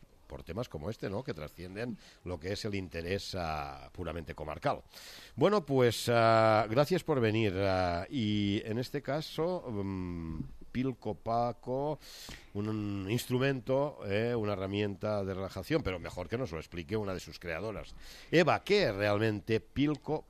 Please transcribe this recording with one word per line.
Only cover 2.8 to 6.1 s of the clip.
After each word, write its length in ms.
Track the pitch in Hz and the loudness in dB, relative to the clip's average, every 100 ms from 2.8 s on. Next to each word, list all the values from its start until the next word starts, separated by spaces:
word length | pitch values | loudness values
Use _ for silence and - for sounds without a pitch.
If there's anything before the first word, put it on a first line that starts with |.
| 92 85 85 98 - 92 | -4 -6 -2 -4 -4 -4
ah, 520 | 82 78 71 67 65 | -4 -4 -6 -10 -12
puramente 420 | - 85 82 82 | -8 -6 -6 -8
comarcal. 480 | 80 78 76 143 131 - - - - - - | -8 -8 -4 -2 -2 -6 -20 -18 -18 -10 2
Bueno, 280 | 170 208 147 | 4 4 4
pues, 420 | 135 123 - - | 4 4 4 2